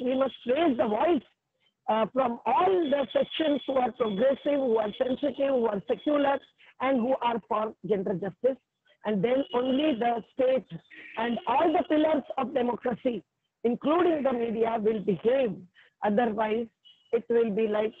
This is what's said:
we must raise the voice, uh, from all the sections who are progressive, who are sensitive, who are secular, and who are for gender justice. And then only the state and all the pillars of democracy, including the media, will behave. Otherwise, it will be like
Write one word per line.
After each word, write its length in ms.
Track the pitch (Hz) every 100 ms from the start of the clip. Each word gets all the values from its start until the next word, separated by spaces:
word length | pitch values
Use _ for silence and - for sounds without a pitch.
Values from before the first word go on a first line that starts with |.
we 160 | 254 262
must 180 | 269 - -
raise 300 | 269 339 240
the 120 | 247
voice, 360 | 208 311 320 - _ _ _ _ _ -
uh, 200 | 220 220
from 300 | 247 254 233 -
all 440 | 415 359 370 311
the 180 | 277 262
sections 480 | 277 269 - 320 285 -
who 100 | 269
are 180 | 247
progressive, 680 | 226 226 190 262 277 294 285
who 180 | 269 220
are 120 | 214 -
sensitive, 540 | 254 262 285 254 277
who 160 | 262 226
are 140 | 208 -
secular, 500 | 247 - 294 277 277 - _ - -
and 180 | 262 269
who 160 | 226 262
are 200 | 240 240 -
for 260 | 214 220 - 170
gender 260 | 196 196
justice. 440 | 190 190 - 247 269 _ _ _ _ 208
And 180 | 214
then 200 | 226 262 277 240
only 400 | 262 262 311 233
the 240 | 233 233 -
state 340 | - 262 262 - 165 - - - -
and 220 | 233 233 -
all 240 | 254 330
the 120 | 330 -
pillars 360 | 302 311 311 - -
of 160 | 262
democracy, 680 | 269 240 226 240 220 262 226 - _ _ _
including 580 | 233 240 247 330 359 311
the 100 | 262
media, 440 | 247 233 220 226 233
will 200 | 208 220
behave. 560 | 196 185 220 269 247 180 - _ _ _
Otherwise, 640 | 214 208 240 214 214 220 233 _ _ _ _
it 100 | 233 -
will 220 | 233 226
be 160 | 196 220
like 260 | 214 214 -